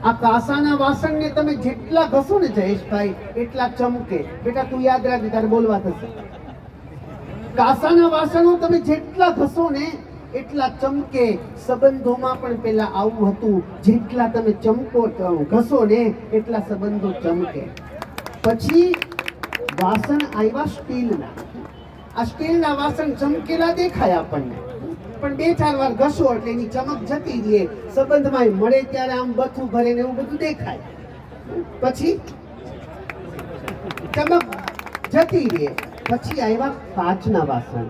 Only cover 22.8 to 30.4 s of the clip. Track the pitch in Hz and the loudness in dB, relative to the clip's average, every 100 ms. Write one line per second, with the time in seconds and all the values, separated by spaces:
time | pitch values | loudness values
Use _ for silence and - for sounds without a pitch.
22.8 | 294 311 311 240 277 320 320 330 330 339 | 0 0 -2 0 0 0 0 0 2 2
23.8 | 359 - - 359 - - 131 - - 113 | 0 2 2 2 0 -4 -6 -8 -10 -10
24.8 | - 330 - - 285 277 320 339 302 277 | -10 -12 -14 -6 -6 0 2 4 2 2
25.8 | 262 214 285 - 262 233 233 233 226 262 | 0 2 2 4 2 2 -2 -4 -4 -4
26.8 | 262 285 208 294 - 240 208 208 165 - | -4 -6 -4 -6 -4 -4 2 2 2 -6
27.8 | - 269 269 294 277 262 233 190 220 269 | -4 0 4 4 4 4 4 4 4 4
28.8 | 269 269 262 254 247 226 254 262 254 233 | 2 -4 -2 -2 -2 -2 -2 -4 -2 0
29.8 | 240 240 254 254 269 294 | 2 2 -2 -4 -6 -4